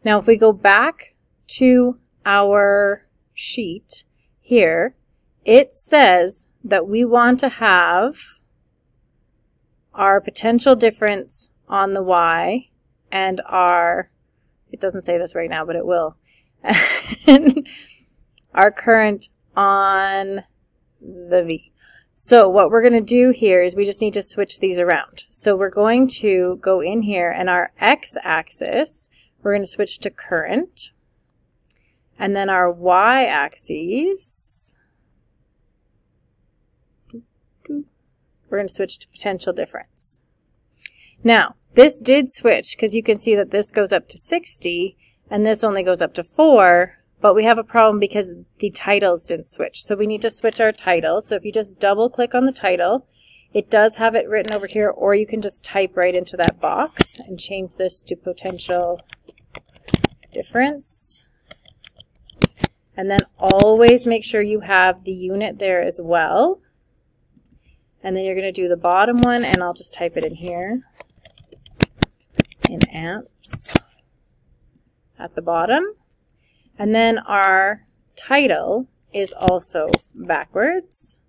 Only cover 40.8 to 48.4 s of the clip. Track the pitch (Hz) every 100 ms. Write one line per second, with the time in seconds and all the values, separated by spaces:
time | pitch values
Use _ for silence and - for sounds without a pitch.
40.8 | - _ _ _ 226 226 160 - _ -
41.8 | 285 294 233 277 262 - 233 185 - -
42.8 | 220 220 220 208 - 208 196 202 208 -
43.8 | 196 190 _ - - 339 - - 175 175
44.8 | 190 _ _ _ _ 208 214 214 220 196
45.8 | 185 175 165 - - - 311 247 185 175
46.8 | 180 _ _ _ 208 196 220 226 220 233
47.8 | 220 208 202 208 185 175